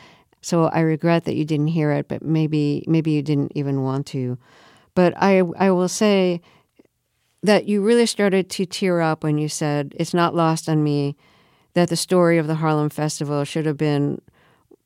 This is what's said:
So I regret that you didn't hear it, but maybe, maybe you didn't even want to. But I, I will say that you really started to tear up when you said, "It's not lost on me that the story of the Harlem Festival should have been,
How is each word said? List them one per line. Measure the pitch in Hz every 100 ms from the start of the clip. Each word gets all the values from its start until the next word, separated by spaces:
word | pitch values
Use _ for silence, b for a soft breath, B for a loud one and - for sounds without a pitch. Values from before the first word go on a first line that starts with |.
| b b b b
So | - 175 160
I | 165
regret | 160 156 170 170 -
that | -
you |
didn't | 156 151 151
hear | 165 151
it, | 143 143
but | -
maybe, | - 160 156 151 147 143 -
maybe | 160 156
you | 151
didn't | 143 143 143 -
even | 139 139
want | 131 135 143
to. | 139 123 123 b b b b b
But | - 175 -
I, | 196 190 175 -
I | 196
will | 180 180
say | - 214 196 180 170 b b b b _ _ _ _ _ _
that | 185 196 -
you | 208
really | 202 240 226
started | - 202 190 185
to | - 180
tear | - 190 170
up | 160 160
when | 156 151
you | 151
said, | - 151 147 143 -
"It's | 165
not | 180 170 170
lost | 160 160 -
on | 156
me | 151 143 143 143 b b b b b
that | 175 175
the | 170
story | - 185 170 170
of | 151
the | 156
Harlem | 160 151 151
Festival | - 151 - 147 147 143
should | 165 156
have | 143
been, | 156 143 143 - - b b b b -